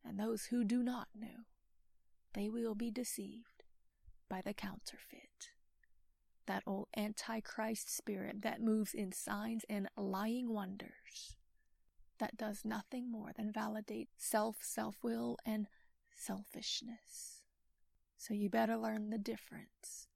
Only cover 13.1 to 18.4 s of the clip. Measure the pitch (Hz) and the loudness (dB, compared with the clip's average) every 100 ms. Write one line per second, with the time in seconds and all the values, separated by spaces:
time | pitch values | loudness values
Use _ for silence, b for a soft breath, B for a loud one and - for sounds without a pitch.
13.1 | 226 214 - 214 214 214 214 214 220 240 | -4 -6 -2 -2 0 0 -2 -4 -4 -6
14.1 | - - 220 214 214 - - 220 - 240 | -4 2 4 4 0 -4 -2 -2 0 0
15.1 | 226 240 240 - 214 208 b b b _ | 2 0 -2 0 0 0 b b b _
16.1 | - - 196 202 214 208 - - 233 - | -10 -4 -4 -4 -6 -2 -2 -4 -10 -12
17.1 | - - - - _ _ _ - _ _ | -12 -10 -12 -20 _ _ _ -20 _ _
18.1 | _ - 208 | _ -2 2